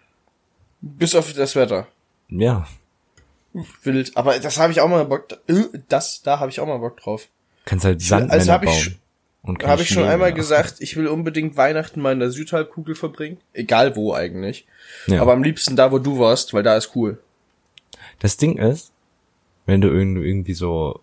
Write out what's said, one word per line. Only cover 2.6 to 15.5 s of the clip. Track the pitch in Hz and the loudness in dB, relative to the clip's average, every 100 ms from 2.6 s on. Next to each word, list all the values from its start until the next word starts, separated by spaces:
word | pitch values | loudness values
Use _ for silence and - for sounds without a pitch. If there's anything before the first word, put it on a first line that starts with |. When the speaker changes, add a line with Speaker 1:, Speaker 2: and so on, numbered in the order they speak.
| 78 - _ _ _ _ _ _ _ 180 165 _ | -4 -12 _ _ _ _ _ _ _ -14 -14 _
Speaker 1:
Wild. | 143 135 127 - | -4 -2 -2 -2
Aber | 127 123 | 0 0
das | 147 156 | -2 0
hab | 165 | 2
ich | 160 | 4
auch | 156 | 2
mal | 175 139 | 2 0
Bock, | 135 - - - | -4 -6 -12 -2
äh, | 175 226 - - | 0 0 -4 -2
das, | 135 - - | -2 -2 -6
da | - 143 | -2 -2
hab | 135 | -2
ich | 127 | -6
auch | 156 | -6
mal | 131 | -6
Bock | 117 - | -8 -10
drauf. | - 107 - _ _ _ - | -10 -10 -12 _ _ _ -6
Speaker 2:
Kannst | 95 | 0
halt | 95 87 | 2 0
Speaker 1:
Ich | 87 | 2
will, | 101 | 2
Speaker 2:
Sandmänner | 127 156 | 4 4
Speaker 1:
also | 90 | 4
hab | - | 4
ich | 95 | 2
Speaker 2:
bauen. | 80 | 0
Speaker 1:
sch-, | 80 - _ _ _ _ | -2 -8 _ _ _ _
Speaker 2:
Und | - 90 139 | -8 -4 2
Speaker 1:
hab | 147 | 2
ich | 170 | 2
schon | 196 | 0
Speaker 2:
Schnee | 160 | 2
Speaker 1:
einmal | 170 180 | 2 2
Speaker 2:
mehr. | 160 | 0
Speaker 1:
gesagt, | 151 151 165 - | 0 2 0 -6
ich | - 156 | -10 -4
will | 156 | -4
unbedingt | 156 165 156 156 143 | -4 -4 -4 -4 0
Weihnachten | 135 156 160 160 | 0 0 -6 -4
mal | 135 | -2
in | 131 | 0
der | 123 | -2
Südhalbkugel | 127 156 165 156 - 160 156 | -4 -4 -4 -4 -8 -12 -8
verbringen. | 160 - 156 180 _ | -10 -8 -12 -12 _
Egal | - 110 113 135 107 | -8 0 4 2 2
wo | 107 | -4
eigentlich. | 73 87 90 95 - _ _ - - - | -4 -4 -6 -8 -10 _ _ -20 -10 0
Speaker 2:
Ja. | 92 | 2
Speaker 1:
Aber | 117 | 4
am | 123 | 4
liebsten | 143 | 2